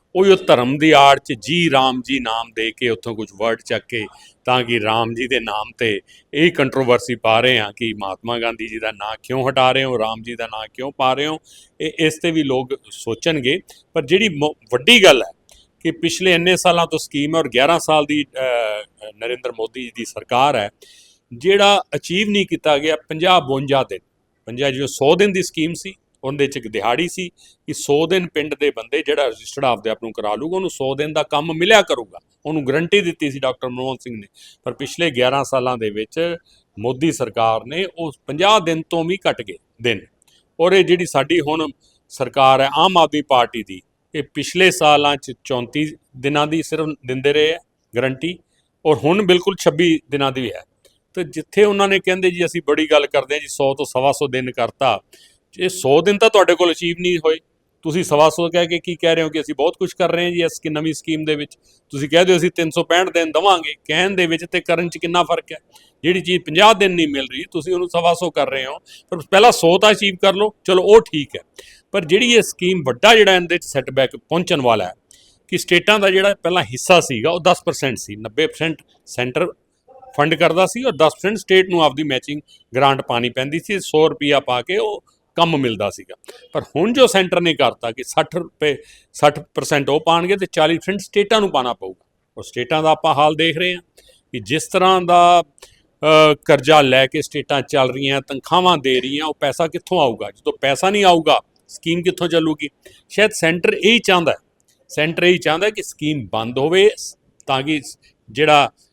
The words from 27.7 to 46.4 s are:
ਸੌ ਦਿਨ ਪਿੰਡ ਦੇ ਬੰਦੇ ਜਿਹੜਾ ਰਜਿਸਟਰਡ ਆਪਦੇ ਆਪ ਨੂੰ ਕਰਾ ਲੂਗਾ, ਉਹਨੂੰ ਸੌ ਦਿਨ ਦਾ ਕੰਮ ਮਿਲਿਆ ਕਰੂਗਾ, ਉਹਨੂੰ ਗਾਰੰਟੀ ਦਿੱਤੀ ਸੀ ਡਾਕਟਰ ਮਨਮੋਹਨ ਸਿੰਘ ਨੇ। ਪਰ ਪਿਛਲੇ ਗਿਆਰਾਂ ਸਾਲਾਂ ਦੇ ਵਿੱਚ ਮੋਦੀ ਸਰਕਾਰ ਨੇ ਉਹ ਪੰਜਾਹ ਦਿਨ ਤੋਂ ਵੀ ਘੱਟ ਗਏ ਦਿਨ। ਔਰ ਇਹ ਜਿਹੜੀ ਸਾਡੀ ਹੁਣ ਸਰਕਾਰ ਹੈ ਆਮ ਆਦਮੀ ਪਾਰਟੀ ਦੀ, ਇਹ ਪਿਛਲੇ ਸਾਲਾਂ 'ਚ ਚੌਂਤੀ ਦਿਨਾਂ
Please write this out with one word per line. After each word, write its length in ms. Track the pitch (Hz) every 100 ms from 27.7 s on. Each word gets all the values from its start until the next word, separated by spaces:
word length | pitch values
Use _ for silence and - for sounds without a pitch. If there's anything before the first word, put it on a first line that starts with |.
ਸੌ 320 | - - 143 165
ਦਿਨ 220 | 190 175
ਪਿੰਡ 260 | 156 151 143
ਦੇ 100 | 143
ਬੰਦੇ 320 | 120 113 151 151
ਜਿਹੜਾ 200 | 147 135
ਰਜਿਸਟਰਡ 380 | 113 - -
ਆਪਦੇ 260 | 139 113 110
ਆਪ 80 | 110
ਨੂੰ 100 | 113
ਕਰਾ 220 | 107 104
ਲੂਗਾ, 220 | 107 151 185
ਉਹਨੂੰ 140 | 190
ਸੌ 240 | - 131
ਦਿਨ 180 | 135 151
ਦਾ 100 | 156
ਕੰਮ 300 | 147 151 160
ਮਿਲਿਆ 300 | 160 180 220
ਕਰੂਗਾ, 360 | 196 139 107 - _ _ 147
ਉਹਨੂੰ 220 | 156 131
ਗਾਰੰਟੀ 320 | 139 170 202
ਦਿੱਤੀ 300 | 175 156 147
ਸੀ 80 | 135
ਡਾਕਟਰ 300 | 131 127 127
ਮਨਮੋਹਨ 280 | 123 127 127
ਸਿੰਘ 160 | 127 113
ਨੇ। 100 | 101 _ - _
ਪਰ 80 | -
ਪਿਛਲੇ 380 | 120 143 - 170
ਗਿਆਰਾਂ 340 | 123 123 139
ਸਾਲਾਂ 340 | 131 135 127 123
ਦੇ 120 | 110
ਵਿੱਚ 460 | 104 110 - 170 170 _ _ _ -
ਮੋਦੀ 340 | 113 131 160
ਸਰਕਾਰ 480 | - 120 110 113 110 110
ਨੇ 180 | 156 190 -
ਉਹ 140 | 165 - -
ਪੰਜਾਹ 340 | 147 190 214
ਦਿਨ 220 | 165 160 160
ਤੋਂ 140 | 170
ਵੀ 140 | 165 190 165
ਘੱਟ 140 | -
ਗਏ 140 | 107 87 _ _
ਦਿਨ। 180 | 117 107 - _ _ _ _ _
ਔਰ 120 | 170
ਇਹ 120 | 190
ਜਿਹੜੀ 220 | 165 175 170
ਸਾਡੀ 340 | 143 139 170
ਹੁਣ 260 | 143 160 156 - _ _ _
ਸਰਕਾਰ 520 | - 123 135 135 131
ਹੈ 80 | 135 143
ਆਮ 200 | 180 180
ਆਦਮੀ 260 | 156 151
ਪਾਰਟੀ 400 | 143 127 117 120
ਦੀ, 200 | 104 92 _ _ _
ਇਹ 80 | 151 139
ਪਿਛਲੇ 360 | - 139 175 185
ਸਾਲਾਂ 460 | 180 151 147 147 143
'ਚ 160 | - 123
ਚੌਂਤੀ 520 | - 127 123 147 151 160 _ 131
ਦਿਨਾਂ 300 | 139 147